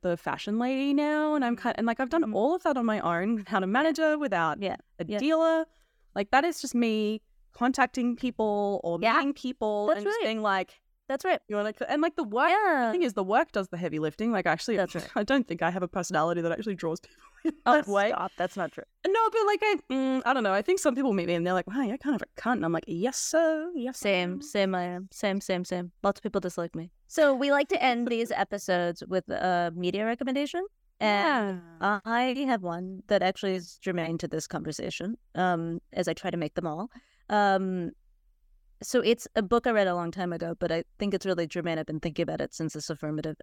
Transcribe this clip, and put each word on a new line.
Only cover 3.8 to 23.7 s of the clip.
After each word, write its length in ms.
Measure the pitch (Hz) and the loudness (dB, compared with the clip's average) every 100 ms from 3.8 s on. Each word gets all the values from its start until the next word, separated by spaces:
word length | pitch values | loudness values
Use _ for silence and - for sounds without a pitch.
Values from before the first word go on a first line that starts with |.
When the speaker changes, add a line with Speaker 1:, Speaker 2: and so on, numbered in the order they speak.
| 311 311 311 302 | 2 2 2 2
Speaker 1:
without 440 | 285 190 160 147 | 0 0 0 0
Speaker 2:
Yeah. 160 | 196 - _ - | -4 -6 _ -10
Speaker 1:
a 60 | 170 | -6
Speaker 2:
Yeah. 120 | 208 | -2
Speaker 1:
dealer. 480 | 277 320 330 320 320 _ _ _ _ - | 2 4 4 2 0 _ _ _ _ -6
Like, 160 | 202 | 2
that 120 | 254 | 2
is 180 | 330 311 | 2 0
just 120 | 269 | -4
me 480 | 240 233 220 214 214 - _ _ | 0 2 2 0 -2 -8 _ _
contacting 640 | - 240 269 262 - 247 233 | -2 0 2 0 0 -2 -2
people 640 | 254 - 220 208 202 196 | -4 -2 0 2 0 0
or 140 | - 170 | -2 0
Speaker 2:
Yeah. 180 | 214 262 | 2 2
Speaker 1:
meeting 160 | 277 | 2
people 540 | 285 254 254 220 208 208 | -2 -6 -4 -2 0 2
Speaker 2:
That's 100 | 349 | 2
Speaker 1:
and 80 | 403 | 0
just 120 | 440 | -2
Speaker 2:
right. 60 | 320 | -2
Speaker 1:
being 160 | 226 | 0
like, 400 | 214 190 185 - _ _ - | 0 0 -2 -10 _ _ -6
Speaker 2:
That's 160 | 269 | -4
right. 160 | 370 349 - | 0 0 0
Speaker 1:
"You 80 | 208 | -2
wanna 160 | 208 | -2
co-," 120 | 208 - | -4 -2
and, 140 | 294 | 0
like, 140 | 330 311 | 0 -2
the 80 | |
work, 260 | 247 214 311 | -2 2 4
Speaker 2:
Yeah. 380 | 381 415 302 233 | 4 4 2 2
Speaker 1:
the 40 | |
thing 120 | 349 | 0
is, 100 | 311 | 0
the 100 | 208 | 0
work 280 | 190 220 320 | 0 2 2
does 180 | 214 190 | -2 -4
the 80 | 170 | -4
heavy 220 | 175 151 | -4 -2
lifting. 320 | 156 - 220 | -2 -2 -2
Like, 140 | 214 175 | 0 0
actually, 300 | 160 - 208 | 0 0 0
Speaker 2:
That's 180 | 202 175 | 0 -4
right. 120 | - | -6
Speaker 1:
<laughs> 40 | - | -2
I 80 | |
don't 240 | 208 277 247 | 2 2 2
think 140 | 170 | -2
I 80 | 170 | -2
have 140 | 180 | -2
a 40 | 180 | -4
personality 540 | 156 165 170 160 175 | -4 -2 0 0 0
that 100 | 165 | -2
actually 240 | 165 220 185 | -2 -4 -4
draws 240 | 170 165 | -4 -6
people 240 | - _ - - 320 | -10 _ -20 -8 -6
in 80 | 311 - | 0 4
Speaker 2:
Oh, 80 | |
Speaker 1:
that 140 | 294 285 | 4 4
way. 220 | 202 202 | 2 2
Speaker 2:
stop. 220 | - 190 - | 0 -4 -4
That's 220 | 180 - | -4 -2
not 140 | 170 | -6
true. 120 | - - _ - | -6 -16 _ 0
Speaker 1:
No, 220 | 415 453 | 2 2
but, 160 | 453 403 | 2 2
like, 140 | 415 | 2
I, 140 | 427 392 - | 2 0 0
mm, 300 | 262 262 262 - | -2 0 0 2
I 80 | |
don't 100 | 262 | 2
know. 100 | 208 | 2
I 80 | 190 | 2
think 160 | 202 370 | 2 2
some 160 | 302 254 | 2 2
people 180 | 269 | 2
meet 140 | 196 175 | 0 0
me 80 | 170 | 0
and 100 | 175 | 0
they're 60 | |
like, 140 | 180 175 | 0 -2
"Wow, 140 | 233 | -2
you're 140 | 240 233 | -2 -2
kind 160 | 277 254 | -2 -2
of 80 | |
a 180 | - - | -4 -6
cunt." 120 | - | -2
And 120 | 247 165 | 0 0
I'm 80 | |
like, 100 | 165 - | -2 -4
"Yes, 280 | 165 226 - | -2 -2 -2
sir. 540 | - 320 330 320 320 | 0 2 2 2 -4